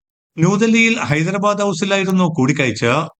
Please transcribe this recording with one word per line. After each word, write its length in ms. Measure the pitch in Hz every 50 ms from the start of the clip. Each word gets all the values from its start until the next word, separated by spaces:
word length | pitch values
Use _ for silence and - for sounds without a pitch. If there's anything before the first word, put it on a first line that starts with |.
| _ _ _ _ _ _ - 160
ന്യൂഡൽഹിയിൽ 600 | 165 185 202 190 233 226 226 226 226 226 226 -
ഹൈദരാബാദ് 640 | 139 139 147 156 160 185 196 202 196 208 208 202
ഹൗസിലായിരുന്നു 600 | 202 202 175 160 202 190 196 196 190 190 185 185 180
കൂടിക്കാഴ്ച. 600 | 165 160 - 127 143 147 - 135 120 104 - 120 117 127 156 160 - -